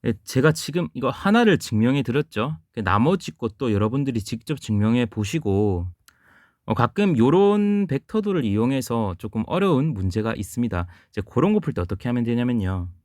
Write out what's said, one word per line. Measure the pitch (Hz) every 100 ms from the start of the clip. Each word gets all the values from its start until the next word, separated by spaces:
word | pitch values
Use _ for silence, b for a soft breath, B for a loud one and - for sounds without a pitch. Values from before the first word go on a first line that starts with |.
네, | 117 110
제가 | - 131 147
지금 | 156 - 160 170
이거 | 127 120
하나를 | - 196 226 226 170
증명해 | - 107 117 139
드렸죠. | 127 127 151 107 123 160 _
그 | -
나머지 | 92 101 131 190 - -
것도 | 117 - 131
여러분들이 | 101 107 131 139 117
직접 | 101 117 - 147
증명해 | - 104 107 120 120
보시고, | - 101 165 104 98 104 90 87 - _ b b b b b -
어, |
가끔 | 113 117 - 202 131
요런 | 120 175 202 208 208 202 190
벡터도를 | 139 _ 220 202 180 117
이용해서 | 101 120 135 120 117 104 90
조금 | 107 113 -
어려운 | 175 196 139 156
문제가 | 110 95 101 110 113
있습니다. | 104 - 120 92 87 b b
이제 | -
그런 | - - 175
거 | 214
풀 | 160
때 | -
어떻게 | 90 92 123
하면 | 120
되냐면요. | 117 117 123 120 92 95 90 -